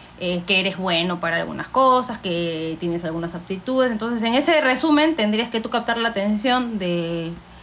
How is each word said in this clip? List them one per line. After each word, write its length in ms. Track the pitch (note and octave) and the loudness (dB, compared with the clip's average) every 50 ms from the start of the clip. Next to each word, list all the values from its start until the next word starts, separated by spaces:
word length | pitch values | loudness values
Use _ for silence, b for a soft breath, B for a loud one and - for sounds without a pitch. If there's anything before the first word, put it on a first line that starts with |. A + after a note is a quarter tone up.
| B B B - | B B B -6
eh, 240 | F#3 F3 F3 F3 F3 | -4 -2 -2 -2 0
que 140 | - F#3+ F#3 | 0 0 2
eres 180 | F#3 F#3+ F#3 F#3+ | 2 0 -2 -2
bueno 420 | F#3 F#3 E3+ E3 E3+ F3+ F3 E3+ | -2 0 0 0 0 0 -2 -2
para 160 | E3 E3 E3 | -2 -2 -2
algunas 320 | E3+ E3 D#3+ D#3 C#3 D#3 - | -2 -2 -4 -6 -8 -8 -2
cosas, 500 | - B3+ C4 C4 B3+ B3+ A#3+ B3 A3 - | 2 4 6 6 6 4 2 -2 -8 -8
que 580 | - F#3 E3+ E3+ E3+ E3 E3 D#3+ D#3+ D#3+ D#3+ D#3+ | -4 -4 -2 -2 -2 -2 -4 -4 -4 -6 -6 -4
tienes 240 | F3 E3+ E3+ E3+ F3 | -4 -4 -4 -2 -4
algunas 280 | D#3+ D#3+ E3 E3+ E3+ F3 | -4 -4 -4 -6 -6 -8
aptitudes. 560 | F3 - - F#3+ F#3+ - B3+ C4 C4 B3+ B3 | -10 -8 -8 -8 -8 -4 -2 0 2 2 2
Entonces 320 | A3+ G#3 A3 A#3 A#3+ A3+ | 0 -2 -4 -4 -2 0
en 120 | A#3 A3+ A#3+ | 0 2 2
ese 260 | C4+ C#4 E4 E4 D4+ | 2 4 4 4 4
resumen 560 | C4+ B3+ C4 C4 D#4+ D#4+ D4 D4 D#4 D#4+ D#4 | 4 2 0 2 4 4 4 6 6 4 2
tendrías 320 | - G#3 G#3+ G#3+ A3 A#3+ A#3+ | 2 0 2 2 0 -2 -2
que 120 | - A3 | -4 -4
tú 80 | A3+ A3 | -4 -2
captar 280 | - A3+ A#3 A#3+ A#3 A#3 | -2 -2 -2 -2 -2 0
la 100 | A3+ A3+ | 0 0
atención 680 | A3+ G3 G3 G#3 G#3+ G#3 A3+ B3+ B3 B3+ B3 A#3 A3 F#3+ | 0 0 0 0 0 0 2 2 2 2 0 -2 -4 -4
de, 540 | F#3 F3 F3 E3+ E3 E3+ E3+ E3 E3 E3 E3+ - B B B B | -2 0 0 -2 -2 -2 -4 -4 -4 -6 -8 -10 B B B B